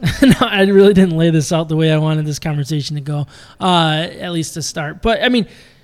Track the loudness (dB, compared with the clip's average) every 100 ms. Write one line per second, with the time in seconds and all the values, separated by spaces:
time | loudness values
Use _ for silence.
0 | -4 2 4 4 2 0 4 6 6 6
1 | 4 2 2 2 0 -2 -2 0 0 0
2 | 0 -2 -4 -6 -6 -6 -4 -6 -6 -8
3 | -6 -6 -8 -12 -20 -6 0 0 2 -2
4 | -4 -8 -8 -6 -6 -8 -10 -8 -10 -4
5 | -2 0 2 0 -2 -8 -20 _